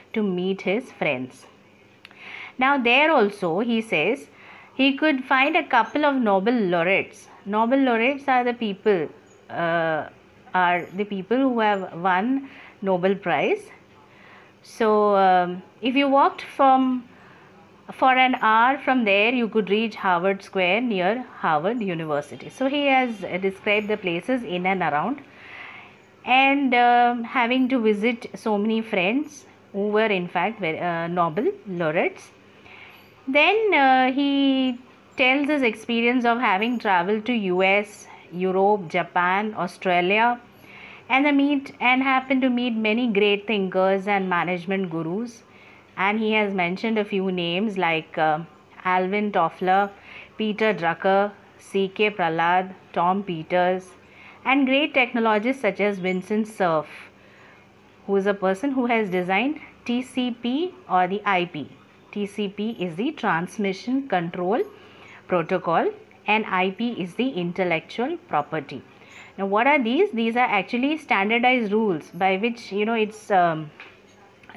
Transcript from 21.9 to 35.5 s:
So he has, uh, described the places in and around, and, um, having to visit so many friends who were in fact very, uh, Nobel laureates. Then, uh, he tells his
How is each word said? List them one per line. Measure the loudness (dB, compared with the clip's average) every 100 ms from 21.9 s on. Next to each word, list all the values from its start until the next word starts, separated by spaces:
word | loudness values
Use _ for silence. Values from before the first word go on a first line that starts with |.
| -4 -2 -4 -4 -12 -14
So | -4 -2
he | 0 2
has, | 2 0 -4
uh, | -8 -4
described | -4 -2 -2 0 0
the | -4
places | -4 -4 -2 -4
in | -4 -4 -2
and | 0
around, | 0 0 -2 -6 -12 -20 -20 -20 -20 -20 -20 -20 -20 -10 0
and, | 2 4 2 2 4
um, | 4 4 4 0
having | -4 -2 0 2 2
to | 2
visit | 2 2 0 -4 -8 -8
so | -2 -2
many | 0 -2
friends | -2 0 0 0 -4 -10 -20 -20 _
who | -6 -2
were | 0 0 0
in | -2
fact | -2 -2 -2
very, | -4 -4
uh, | -4 -4 -2
Nobel | 0 0 0 -4 -4 -8
laureates. | -4 -2 0 -2 -4 -18 -20 -20 -20 -20 -20 -20 -20 -20 -14 -2 2
Then, | 4 2 2
uh, | 4 6 6 4
he | 2 0 2 2 2 0 -4 -12 -20 -10 0
tells | 2 2
his | 0